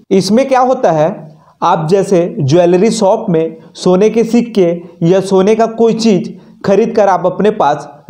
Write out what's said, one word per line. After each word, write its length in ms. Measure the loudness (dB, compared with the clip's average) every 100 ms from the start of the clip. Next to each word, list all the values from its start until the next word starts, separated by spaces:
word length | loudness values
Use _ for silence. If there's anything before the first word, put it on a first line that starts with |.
| -2
इसमें 360 | 0 2 0 2
क्या 120 | 0
होता 300 | 0 0 0
है, 180 | 0 -2 -4 -14 -20 _ -6
आप 260 | -2 -2 0
जैसे 460 | 0 0 0 0 -4
ज्वेलरी 500 | 0 2 4 2 2
शॉप 360 | 0 0 0 0
में 260 | -2 -2 -8 -20
सोने 340 | -6 0 2 2
के 140 | 0
सिक्के 460 | 0 0 0 0 0 -2 -8 -4
या 160 | 0 0
सोने 320 | 2 0 2
का 120 | 2 0
कोई 260 | 0 0
चीज़ 360 | 0 0 0 -2 -12 -20 -8 0
खरीद 280 | 0 0 0
कर 120 | 0
आप 180 | 0 -2
अपने 240 | -2 -2
पास 360 | 0 -2 -2 -8 -8